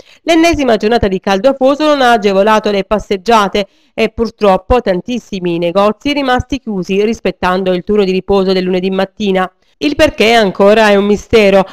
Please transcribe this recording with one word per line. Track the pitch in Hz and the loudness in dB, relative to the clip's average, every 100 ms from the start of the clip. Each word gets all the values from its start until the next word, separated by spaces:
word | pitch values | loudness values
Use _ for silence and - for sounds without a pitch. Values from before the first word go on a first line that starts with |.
| - _ | -20 _
L'ennesima | - 330 339 302 254 214 | -2 2 2 0 0 0
giornata | 214 233 208 | 0 0 0
di | 190 | -2
caldo | - 196 254 | -2 0 0
afoso | 269 262 285 302 | 0 0 0 0
non | 294 | 2
ha | 247 | 2
agevolato | 233 202 190 208 214 208 | 2 2 2 2 0 0
le | 202 | -4
passeggiate | 190 208 - 196 180 226 196 208 196 _ _ | -2 -4 -4 -6 0 0 0 -2 -6 _ _
e | - 214 | -4 -4
purtroppo | - 226 - 208 185 - 247 | -4 -8 -2 0 0 0 -2
tantissimi | 220 180 202 240 - 196 175 170 | 0 -4 -4 -8 -8 -8 -4 -2
negozi | 175 180 202 214 285 | -2 0 0 -2 -4
rimasti | 285 269 247 - 277 | -4 -2 -2 -4 -8
chiusi | - 196 175 190 214 | -6 -8 -4 -2 -2
rispettando | 226 196 - 180 185 185 | -2 -6 -4 -2 -2 -2
il | 180 - | -4 -2
turno | 208 | -2
di | 190 | 0
riposo | 185 - 196 190 | -2 -2 0 0
del | 185 180 | -2 -2
lunedì | 185 190 | -2 -2
mattina. | 185 190 - 208 185 185 - _ _ | -4 -4 -4 -4 -2 -4 -8 _ _
Il | 294 285 | -4 0
perché | 311 - 214 | 0 2 2
ancora | 233 202 - 202 220 214 | 2 2 2 4 4 4
è | 202 | 2
un | |
mistero, | 202 196 - 226 196 190 185 | 2 -2 0 2 4 2 0